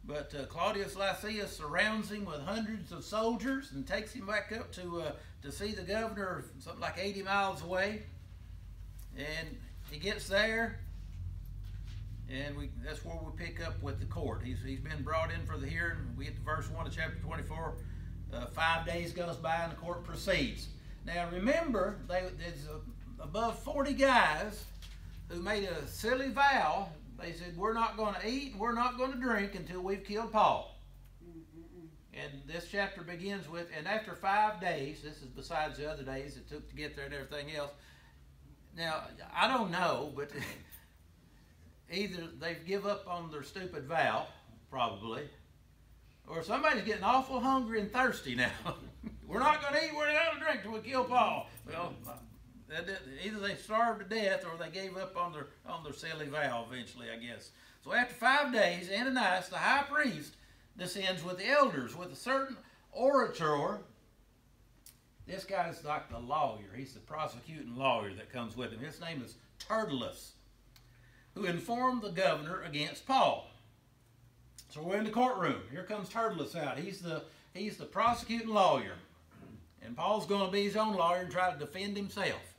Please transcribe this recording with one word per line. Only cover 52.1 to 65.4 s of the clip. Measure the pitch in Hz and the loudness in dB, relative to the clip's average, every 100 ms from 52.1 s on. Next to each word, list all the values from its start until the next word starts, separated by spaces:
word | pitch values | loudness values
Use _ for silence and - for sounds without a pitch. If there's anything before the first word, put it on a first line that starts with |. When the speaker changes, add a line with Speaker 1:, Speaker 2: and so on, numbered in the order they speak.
| - - - - - - | -14 -16 -20 -20 -20 -8
Speaker 1:
that, | 156 175 | -6 -4
that, | 190 127 135 | -6 -8 -6
either | 190 214 | -6 -2
they | 202 | -2
starved | 165 - 220 233 202 | -2 0 4 4 4
to | 190 | -2
death | 220 202 185 | 2 4 4
or | 175 165 | 0 -6
they | 160 | -6
gave | 185 190 185 | -4 -6 -6
up | 185 175 | -6 -2
on | 180 | -2
their, | 151 135 - - | -2 -10 -12 -10
on | 165 | -8
their | 151 | -8
silly | 135 165 156 147 | -8 -6 -6 -4
vow | 151 143 120 113 | 0 2 0 -4
eventually, | 127 113 123 117 | -8 -10 -10 -10
I | 117 | -10
guess. | 120 110 - - - - | -10 -12 -14 -20 -20 -18
So | - | 0
after | 220 240 | 2 2
five | - 240 285 285 | 2 4 6 6
days, | 240 180 175 180 | 6 4 4 -2
Ananias, | 202 254 254 202 185 185 | 0 2 4 4 2 0
the | 175 | 0
high | 185 269 | 4 4
priest, | 277 294 285 156 131 - - - - - | 4 4 2 0 -8 -14 -20 -20 -20 -8
descends | 175 196 190 180 | -6 -2 0 0
with | 170 180 | -2 -4
the | 208 | 4
elders, | 285 262 151 117 | 8 8 6 -4
with | 151 180 | -6 -10
a | 135 | -8
certain | 240 269 269 254 - - - | 0 2 2 -6 -14 -20 -12
orator. | - 262 285 220 - 156 147 165 208 - - - _ - _ _ - - - - - _ _ - | 4 6 6 4 2 2 4 2 -2 -8 -20 -20 _ -20 _ _ -20 -20 -20 -20 -20 _ _ -10
This | 190 | -10